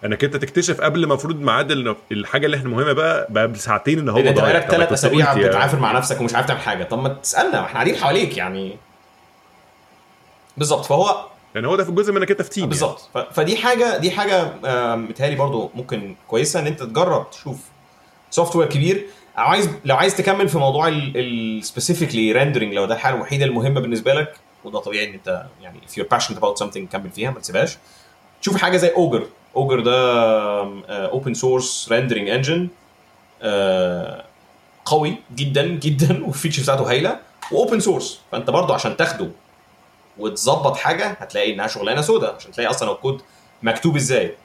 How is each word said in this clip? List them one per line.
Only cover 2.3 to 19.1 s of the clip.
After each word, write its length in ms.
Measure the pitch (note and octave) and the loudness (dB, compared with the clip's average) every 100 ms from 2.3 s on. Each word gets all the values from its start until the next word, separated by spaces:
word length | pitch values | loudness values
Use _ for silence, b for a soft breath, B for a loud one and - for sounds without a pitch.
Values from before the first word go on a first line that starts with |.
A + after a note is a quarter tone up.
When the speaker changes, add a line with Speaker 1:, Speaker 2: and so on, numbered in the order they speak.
| D3 D3 | 0 0
Speaker 1:
اللي 120 | D3 | 0
إحنا 120 | C3 | -2
مهمة 240 | A#2 D3 | 0 0
بقى، 340 | C#3 D#3+ D#3+ A2+ | 2 2 0 0
بقى 180 | G#2+ A2+ | 0 0
بساعتين 520 | G#2+ - G#2+ - D#3 | 0 -2 0 2 0
إن 100 | C#3+ | 2
هو 80 | A2 | 4
Speaker 2:
إن 100 | C3+ | 4
أنت 100 | C#3 | 4
Speaker 1:
ضايع. 120 | C#3 | 4
Speaker 2:
بقالك 140 | E3+ - | 4 4
Speaker 1:
طب 60 | |
Speaker 2:
تلات 160 | F#3 E3+ | 2 4
Speaker 1:
كنت 100 | D3+ | 2
Speaker 2:
أسابيع 360 | - D3+ D3 | 2 4 4
Speaker 1:
قلت 100 | C3+ | 4
يا 40 | G2 | 4
Speaker 2:
بتعافر 300 | G2 C3+ C3+ | 4 2 2
مع 120 | A#2+ | 2
نفسك 300 | A#2+ - A2+ | 2 0 -2
ومش 140 | A#2+ A#2 | 0 0
عارف 120 | B2 | 2
تعمل 120 | C3 | 0
حاجة، 240 | - G2 | -2 -4
طب 160 | F2+ A#2 | -2 -2
ما 60 | C3+ | -2
تسألنا، 500 | C#3 - - F#4+ F#3+ | -4 -4 0 2 0
ما 60 | F2+ | -2
إحنا 80 | |
قاعدين 220 | A2+ C3+ - | 0 0 2
حواليك 420 | - C3+ - - | 2 2 0 -2
يعني. 400 | F#2 F#2+ F#2+ G2 - _ _ _ _ _ _ _ _ _ _ _ _ _ _ _ _ - | -6 -6 -8 -12 -20 _ _ _ _ _ _ _ _ _ _ _ _ _ _ _ _ -6
بالظبط، 280 | D3 D#3 - | 0 0 2
فهو 400 | C#3+ G3+ - - - _ G#2+ | 2 2 0 -4 -20 _ -6
Speaker 1:
يعني 120 | A#2+ | 0
هو 80 | F#3+ | 0
ده 80 | |
في 60 | F3 | 0
الجزء 220 | F3 G#3 | 0 2
من 60 | G3 | 0
إنك 140 | F#3 | 2
أنت 100 | G3 | 0
في 80 | F#3+ | -2
تيم، 120 | - | -4
يعني. 60 | - | -2
Speaker 2:
بالظبط. 400 | D3 C#3 - - | 0 -2 -4 -10
ف-، 40 | B2+ | -8
فدي 400 | - - D#3 A3 | -6 -2 0 0
حاجة، 400 | A#3 B3 A#3+ G3+ | 2 2 2 2
دي 140 | E3+ | -2
حاجة، 420 | F#3 G#3 F#3+ D#3+ - C3 | 0 2 2 0 -4 -4
آم، 400 | B2 A#2+ A#2 A2+ | -2 0 -2 -6
متهيألي 300 | A2+ C#3 C#3+ | -4 -2 0
برضو 360 | C#3 A#2+ G#2 - | -2 -2 -6 -8
ممكن 400 | B2+ A#2 G2 F2+ - | -8 -8 -8 -16 -4
كويسة 320 | A2+ D3+ F3+ | -2 0 0
إن 80 | D3+ | -2
أنت 160 | D3+ | -4
تجرب 480 | B2 A#2 F3+ C#3+ - | -4 0 2 0 -2
تشوف 260 | - - C3 - _ _ b b b _ | -14 -12 -12 -16 _ _ b b b _
سوفت 260 | - E3+ E3+ | 0 2 2
وير 120 | D3+ | 2
كبير. 360 | C#3 D3+ G3 G3+ | 2 2 0 -2